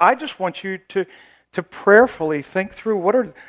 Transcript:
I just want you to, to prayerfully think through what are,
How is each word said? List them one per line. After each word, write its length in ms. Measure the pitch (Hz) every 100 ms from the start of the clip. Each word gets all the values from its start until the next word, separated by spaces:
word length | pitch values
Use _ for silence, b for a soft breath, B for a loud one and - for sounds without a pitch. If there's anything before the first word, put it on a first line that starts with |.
I 140 | 175
just 260 | 262 302 -
want 240 | 185 -
you 140 | 196 190 _
to, 160 | 196 185 b b b b
to 100 | -
prayerfully 800 | 170 - - 208 247 - 160 151
think 320 | 139 190 196
through 240 | - 220 208
what 160 | 175
are, 180 | 247 196 -